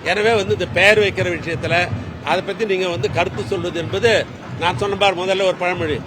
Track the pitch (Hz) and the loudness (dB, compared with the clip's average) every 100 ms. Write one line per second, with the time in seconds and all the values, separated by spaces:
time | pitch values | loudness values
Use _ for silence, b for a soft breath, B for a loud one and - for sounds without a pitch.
0 | 156 190 214 226 196 208 180 170 196 214 | -2 0 2 2 0 -2 0 4 6 6
1 | 202 180 180 170 165 156 160 170 180 - | 4 0 -2 -2 -4 -4 0 0 0 -4
2 | - - 147 175 175 190 220 185 185 170 | -8 -10 -2 -2 -2 -4 -2 0 0 -2
3 | 208 170 180 - 202 190 175 170 160 190 | -2 0 -2 -2 -4 -4 -4 -4 -4 0
4 | 226 196 131 - - - 165 180 202 196 | 4 4 0 -8 -12 -2 -2 0 -2 2
5 | 202 175 185 190 190 156 175 180 160 147 | 2 2 0 2 2 2 -2 0 -2 -2